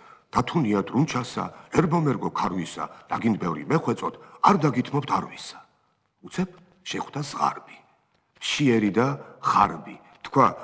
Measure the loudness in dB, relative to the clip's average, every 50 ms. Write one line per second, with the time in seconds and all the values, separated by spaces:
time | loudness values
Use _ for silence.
0 | -20 -20 -20 -20 _ _ -2 -2 -2 0 0 0 2 2 2 2 0 0 0 0
1 | 0 0 0 -4 -6 -6 -6 -6 -6 -6 -8 -14 -12 -4 0 2 2 2 2 2
2 | 2 2 0 0 -2 -4 -4 -2 -4 -2 -2 -4 -6 -6 -6 -8 -8 -10 -10 -14
3 | -10 -6 -4 -2 0 0 0 0 -2 -4 -4 -4 -4 -2 -2 0 0 -2 -4 -2
4 | -4 -8 -8 -10 -18 -20 -4 2 4 4 4 6 4 2 0 0 -2 -2 -2 -2
5 | -2 0 -2 -2 -4 -6 -10 -14 -14 -14 -16 -18 -20 _ _ _ _ _ _ _
6 | _ _ _ _ -20 -10 -6 -4 -4 -4 -6 -16 -20 _ _ _ -12 -10 -8 -8
7 | -8 -8 -8 -8 -8 -6 -4 -2 0 0 -2 -2 -10 -20 -20 -20 _ _ _ _
8 | _ _ _ _ _ _ _ -10 -6 -4 0 2 4 4 4 4 4 4 4 2
9 | 2 2 0 -4 -10 -16 -12 -6 -2 2 4 4 4 2 0 -4 -12 -14 -18 -18
10 | -20 -20 -20 _ -10 -2 4 4 4 4 4 -2